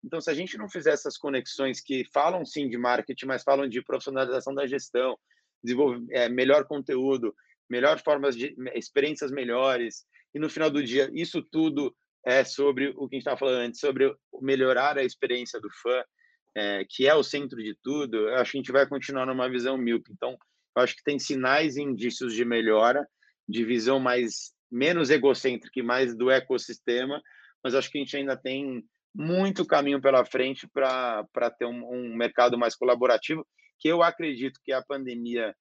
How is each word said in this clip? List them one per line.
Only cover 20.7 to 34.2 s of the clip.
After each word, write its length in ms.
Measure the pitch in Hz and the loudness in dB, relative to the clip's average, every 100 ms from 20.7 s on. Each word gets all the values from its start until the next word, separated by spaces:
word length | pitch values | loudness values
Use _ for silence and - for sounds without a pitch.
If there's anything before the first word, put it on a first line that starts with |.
| - | 0
eu 60 | |
acho 140 | 123 - | 0 0
que 60 | |
tem 160 | - 143 | -4 -4
sinais 580 | - 135 127 143 160 135 | -2 -2 2 2 2 -2
e 60 | |
indícios 520 | 143 117 120 117 127 | -4 -2 -4 -4 -6
de 100 | 110 | -2
melhora, 600 | 120 117 113 107 113 135 147 _ _ _ - | 0 2 4 6 6 4 -2 _ _ _ -8
de 160 | 101 | -4
visão 340 | 113 123 110 135 | 0 0 2 2
mais, 540 | 127 123 117 - - _ _ | 2 0 0 -6 -14 _ _
menos 400 | 120 143 175 143 | -2 0 2 4
egocêntrica 680 | 147 135 123 135 120 - - | 4 4 4 0 -2 -6 -6
e 20 | |
mais 320 | 120 123 131 | -2 0 0
do 160 | 113 123 | 0 2
ecossistema, 920 | 131 127 127 - 117 - 120 131 147 _ - - _ | 2 2 -4 -4 -10 -2 -2 -2 -6 _ -20 -20 _
mas 120 | 131 | -2
acho 160 | 127 127 | 0 -2
que 80 | 147 | -6
a 20 | |
gente 160 | 135 143 | -6 -4
ainda 200 | 139 131 | -4 -4
tem 480 | 131 135 139 127 110 _ _ | -4 -4 -4 -8 -10 _ _
muito 500 | - 156 180 196 190 180 | -8 -2 2 2 0 2
caminho 340 | 156 143 143 | 2 4 2
pela 240 | 139 131 | 4 6
frente 440 | 120 127 127 135 - | 4 0 -2 -2 -8
pra, 560 | - 135 131 123 110 107 | 0 0 2 -2 -2 -4
pra 180 | - 120 | -2 -2
ter 140 | - | -2
um, 200 | 120 120 120 | -6 -6 -8
um 240 | 123 123 | -8 -8
mercado 440 | 113 117 - 123 120 | -2 -2 4 4 6
mais 180 | 120 - | 0 2
colaborativo, 720 | 123 123 127 113 - 160 147 _ _ _ | 2 4 4 4 2 -6 -8 _ _ _
que 100 | 156 | 0
eu 140 | 170 | 4
acredito 580 | 170 165 | 2 2